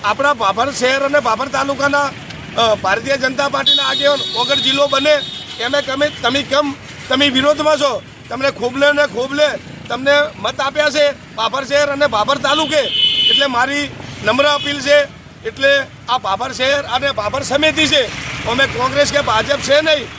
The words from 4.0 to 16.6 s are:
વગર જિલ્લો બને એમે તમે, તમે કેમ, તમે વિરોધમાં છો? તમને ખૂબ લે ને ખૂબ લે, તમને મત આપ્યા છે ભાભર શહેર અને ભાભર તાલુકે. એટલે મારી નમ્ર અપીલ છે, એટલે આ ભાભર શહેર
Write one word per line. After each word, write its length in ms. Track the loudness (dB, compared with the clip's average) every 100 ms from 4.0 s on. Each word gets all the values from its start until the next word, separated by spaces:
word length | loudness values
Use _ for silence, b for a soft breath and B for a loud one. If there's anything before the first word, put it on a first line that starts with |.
| 2 2 -2
વગર 220 | -4 0 0
જિલ્લો 320 | 0 2 2
બને 340 | 2 2 2 0 -12 -14 -6
એમે 220 | -2 -2
તમે, 260 | -2 -2 -2
તમે 340 | 0 -2 -2
કેમ, 320 | 0 0 0 -6 -16 -16 -4
તમે 200 | 0 2
વિરોધમાં 480 | 2 2 2 2 2
છો? 260 | 0 -2 -8 -20 -12
તમને 220 | -2 -2
ખૂબ 260 | -2 -4 2
લે 160 | 2
ને 140 | 4 0
ખૂબ 280 | 0 -4
લે, 140 | 0 0 0 -10 -16 -8
તમને 240 | -2 2 4 2 -2
મત 240 | -6 -4
આપ્યા 300 | -4 0 0
છે 440 | 2 2 0 -12
ભાભર 300 | -4 -2 -2
શહેર 240 | 0 0 0
અને 180 | 2 2
ભાભર 320 | 2 0 0
તાલુકે. 420 | 2 0 2 0 0 0 2 2 2
એટલે 160 | 4 2
મારી 440 | 2 0 0 -4 -8 -14 -4
નમ્ર 200 | 0 2
અપીલ 360 | 2 2 -2 -4
છે, 220 | 4 4 4 -8 -20 -12 -12
એટલે 360 | 0 2 2 0 -10 -4
આ 100 | -2
ભાભર 340 | -2 -4 -4
શહેર 300 | -2